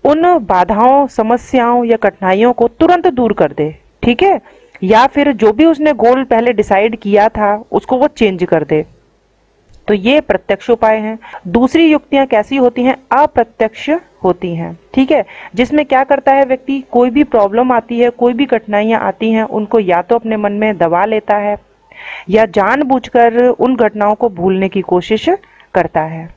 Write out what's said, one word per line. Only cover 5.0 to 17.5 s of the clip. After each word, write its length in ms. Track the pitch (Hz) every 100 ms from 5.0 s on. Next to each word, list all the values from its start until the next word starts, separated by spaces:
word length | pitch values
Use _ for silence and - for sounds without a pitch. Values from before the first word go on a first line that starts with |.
| 262
फिर 260 | 294 294
जो 180 | 233 214
भी 120 | 214 320
उसने 260 | 285 302
गोल 300 | 254 233 262
पहले 280 | 262 226 240
decide 440 | 214 208 196 220 226
किया 300 | 202 202 214
था 240 | 220 208 208 -
उसको 240 | - - 254
वो 120 | 294
change 360 | - 214 185
कर 200 | 175 165
दे। 200 | 147 156 160 _ _ _ _ _ _ _ _ - -
तो 60 |
ये 260 | 208 196 294
प्रत्यक्ष 460 | 294 190 - 196 -
उपाय 280 | 233 226 220
हैं। 200 | 214 220 - - 180
दूसरी 360 | 202 254 330
युक्तियां 400 | 330 302 _ 277 269
कैसी 300 | 214 214 269
होती 260 | 247 240
हैं? 120 | 247 262 _
अप्रत्यक्ष 760 | 262 302 269 226 _ 220 220 - 320 - _
होती 300 | 185 175 185
हैं, 180 | 165 170 165 _
ठीक 160 | - 262
है, 140 | 302 196 - -
जिसमें 300 | 180 247 294
क्या 180 | 285 262
करता 280 | 269 277 277
है 120 | 269
व्यक्ति, 360 | 269 254 - 277
कोई 280 | 262 240 247
भी 140 | 247
problem 480 | 294 240 202